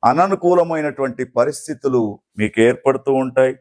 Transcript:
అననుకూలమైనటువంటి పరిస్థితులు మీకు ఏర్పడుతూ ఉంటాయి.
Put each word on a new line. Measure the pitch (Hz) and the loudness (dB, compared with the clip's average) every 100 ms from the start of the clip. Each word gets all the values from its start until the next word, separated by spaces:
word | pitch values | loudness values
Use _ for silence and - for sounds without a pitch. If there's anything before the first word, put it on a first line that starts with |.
అననుకూలమైనటువంటి | 110 135 190 190 175 180 170 160 151 139 135 120 127 117 | 2 2 0 0 2 2 2 -2 -6 -4 -6 -6 -6 -2
పరిస్థితులు | 127 143 - 143 139 127 107 98 _ - | -2 -2 -12 -6 -2 -2 -2 -8 _ -4
మీకు | 107 113 113 | -4 2 2
ఏర్పడుతూ | 127 135 135 - 135 | 4 0 -2 0 -2
ఉంటాయి. | 131 127 131 131 | 0 0 0 -2